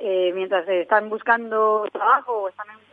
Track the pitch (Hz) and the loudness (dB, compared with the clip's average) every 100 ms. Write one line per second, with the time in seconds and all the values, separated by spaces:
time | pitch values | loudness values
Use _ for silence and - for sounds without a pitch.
0 | 220 185 180 185 190 196 170 180 170 214 | -2 0 0 0 -2 -2 0 -2 2 0
1 | 214 214 - 233 226 220 214 214 208 - | 0 -4 0 0 0 0 2 2 -2 -2
2 | 214 277 254 220 190 - 208 214 _ | 2 2 0 -6 -6 -10 -16 -20 _